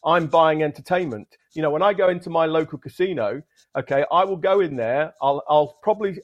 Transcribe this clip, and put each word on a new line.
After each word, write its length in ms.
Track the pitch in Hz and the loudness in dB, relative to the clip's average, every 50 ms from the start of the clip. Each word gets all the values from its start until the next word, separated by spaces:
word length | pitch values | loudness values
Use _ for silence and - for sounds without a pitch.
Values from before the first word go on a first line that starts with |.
| - | -2
I'm 240 | 156 165 175 165 151 | 0 2 2 2 2
buying 340 | - 165 160 160 156 156 | 4 4 4 4 4 2
entertainment. 760 | 156 147 123 - 143 - 175 180 185 151 117 107 - - _ _ _ _ _ | 0 -2 -4 -8 -6 -4 -2 -2 -2 -4 -8 -10 -12 -16 _ _ _ _ _
You 80 | 160 | -4
know, 100 | 156 151 | -2 -2
when 100 | 147 156 | 0 2
I 120 | 185 208 208 | 2 2 2
go 160 | 185 190 180 | 2 0 0
into 200 | 180 175 - 170 | 0 -2 -6 -4
my 160 | 165 165 165 | 0 0 0
local 320 | 160 156 160 160 156 - 147 | 2 0 0 -2 -2 -8 -14
casino, 640 | - 131 - - 185 190 180 135 110 101 110 139 - _ _ _ _ _ - 139 | -14 -14 -4 -2 -2 -2 -2 -2 -2 -4 -4 -6 -10 _ _ _ _ _ -8 -8
okay, 260 | 131 - 139 139 143 - | -4 -2 0 0 0 2
I 140 | - 175 185 | 2 2 2
will 100 | 190 196 | 2 -2
go 240 | 170 151 185 190 202 | -2 0 2 2 2
in 160 | 190 165 143 | 2 0 -2
there. 380 | 123 113 113 123 143 156 160 - _ | -4 -2 -2 0 -2 -2 -4 -6 _
I'll, 220 | 139 139 139 135 - - | -2 0 0 -2 0 2
I'll 300 | 151 151 151 147 - _ | 2 2 2 2 -4 _
probably 380 | - 208 214 208 214 196 180 156 | -2 -2 -2 0 -2 -6 -6 -8